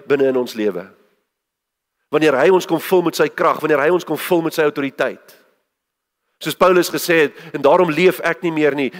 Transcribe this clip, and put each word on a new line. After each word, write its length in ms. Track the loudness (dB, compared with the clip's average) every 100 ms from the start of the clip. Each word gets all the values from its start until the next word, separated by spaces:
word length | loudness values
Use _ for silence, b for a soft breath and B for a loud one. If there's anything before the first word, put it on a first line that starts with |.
| -4
binne 220 | 0 2
in 80 | 0
ons 160 | -4 -4
lewe. 300 | -4 -4 -12 _ _ _ _ _ _ _ _ _ _ _ _
Wanneer 240 | 0 2 4
hy 80 | 4
ons 160 | 2 0
kom 140 | -4
vul 220 | 0 0 0
met 80 | -2
sy 120 | -2
krag, 300 | 0 0 0
wanneer 220 | 0 0 2
hy 80 |
ons 120 | 0 -2
kom 120 | -8
vul 240 | -2 -2 -2
met 100 | -2
sy 100 | -2
autoriteit. 720 | -2 -8 -4 -6 -6 -20 _ _ _ _ _ _ _ _ _ _ _
Soos 160 | -10 2
Paulus 320 | 4 4 0
gesê 400 | -4 0 2 0
het, 40 | B -14
"En 80 | 0
daarom 280 | 2 4 2
leef 300 | 2 2 2
ek 220 | -4 -4
nie 100 | -4
meer 240 | 0 0 0
nie, 160 | -6